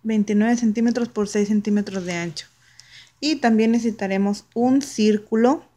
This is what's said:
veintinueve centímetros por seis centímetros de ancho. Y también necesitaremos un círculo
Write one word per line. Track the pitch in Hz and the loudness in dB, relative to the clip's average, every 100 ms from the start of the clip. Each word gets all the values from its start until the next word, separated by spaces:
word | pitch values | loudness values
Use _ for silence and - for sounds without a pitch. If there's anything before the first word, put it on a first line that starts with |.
veintinueve | 220 220 208 208 220 240 | 0 0 2 2 2 2
centímetros | 226 208 233 240 233 | 0 2 0 0 -4
por | - 202 | -4 -2
seis | 208 202 | -2 0
centímetros | 214 202 208 202 196 | 0 2 -2 -2 -6
de | 180 | -6
ancho. | 175 170 156 - _ _ - _ - - _ | -6 -6 -10 -16 _ _ -20 _ -20 -20 _
Y | 285 294 | -4 0
también | 240 220 226 | 2 2 2
necesitaremos | 233 226 214 196 190 196 202 _ | 2 -2 -4 -4 -2 -2 -4 _
un | 233 240 269 | -2 2 2
círculo | 277 - 214 208 - 220 233 330 - | 0 0 2 2 0 2 2 2 -6